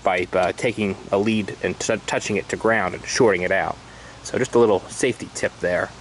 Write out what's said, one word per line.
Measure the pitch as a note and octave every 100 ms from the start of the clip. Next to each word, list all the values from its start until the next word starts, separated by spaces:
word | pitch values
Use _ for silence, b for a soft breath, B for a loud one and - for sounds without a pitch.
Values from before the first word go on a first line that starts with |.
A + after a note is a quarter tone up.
by, | G2 F#2 F2+
uh, | F#2 F2+
taking | - B2+ A2 G#2 F#2+ -
a | G2
lead | G#2+ A2 F#2+ -
and | F#2 F2+
t-, | - G#2+
touching | - C3+ - G#2
it | -
to |
ground | F#2+ A2 A2+ F#2
and | -
shorting | - - A#2+ F#2
it | F2+
out. | F#2+ D#2+ D#2+ B B B B
So | - G2+
just | B2
a | A#2+
little | A#2 F#2+
safety | - - C3+ A#2+ B2+
tip | - G#2 -
there. | F2 F2 F#2+ -